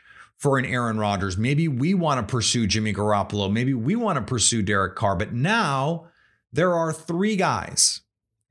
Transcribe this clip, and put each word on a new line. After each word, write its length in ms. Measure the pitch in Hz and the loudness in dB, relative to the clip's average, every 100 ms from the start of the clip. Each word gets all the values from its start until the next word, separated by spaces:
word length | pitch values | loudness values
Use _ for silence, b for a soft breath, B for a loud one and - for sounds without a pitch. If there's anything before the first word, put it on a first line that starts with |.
| B B B _ | B B B _
for 240 | 147 135 | 0 2
an 60 | 123 | 0
Aaron 340 | 123 117 110 | -2 -2 0
Rodgers. 360 | 104 101 98 92 | 0 0 -2 0
Maybe 320 | 120 147 165 | 0 2 0
we 280 | 123 156 196 | 0 0 2
wanna 260 | 160 131 | 2 0
pursue 460 | 104 127 - 120 107 | 0 -2 0 0 0
Jimmy 260 | 110 107 | 0 0
Garoppolo. 580 | 95 104 104 98 104 98 | 0 2 2 0 0 0
Maybe 220 | 110 127 | 0 0
we 220 | 127 120 226 | 0 0 0
wanna 260 | 220 151 | 0 -2
pursue 400 | 101 123 - 117 | -2 0 0 0
Derek 340 | 98 101 95 - | 0 0 0 0
Carr." 200 | 104 98 | -2 0
But 180 | 101 | -2
now 760 | 120 160 226 170 139 143 165 b b b b b | -2 0 0 0 0 -2 -4 b b b b b
there 220 | 131 180 170 | 0 2 2
are 180 | 165 | 0
three 420 | 156 - 170 214 202 | -4 -4 -2 0 2
guys, 640 | 170 110 - - - - - _ _ _ _ | 2 0 -2 0 0 0 -10 _ _ _ _